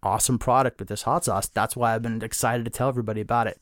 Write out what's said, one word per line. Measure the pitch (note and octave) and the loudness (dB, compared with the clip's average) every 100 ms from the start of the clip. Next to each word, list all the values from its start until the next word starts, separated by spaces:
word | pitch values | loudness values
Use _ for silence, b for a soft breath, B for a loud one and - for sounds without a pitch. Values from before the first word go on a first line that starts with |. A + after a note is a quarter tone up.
awesome | G2 G#2 - A#2+ | 0 2 2 2
product | - B2+ B2+ - | 4 4 4 -2
with | F#2+ | -8
this | G#2 | -4
hot | A2+ E3 | 0 0
sauce. | B2 G2 - | 0 0 -2
That's | - A2 | 0 -2
why | B2+ A#2 | 0 0
I've | A2+ | 0
been | A#2 A2+ | -2 -4
excited | A2+ - A#2 A#2+ A#2 | -6 -2 0 0 -2
to | |
tell | - C3 | -2 0
everybody | B2 A2 G#2+ | 0 -2 -4
about | G#2 A#2+ A2+ | 0 0 0
it. | - | -4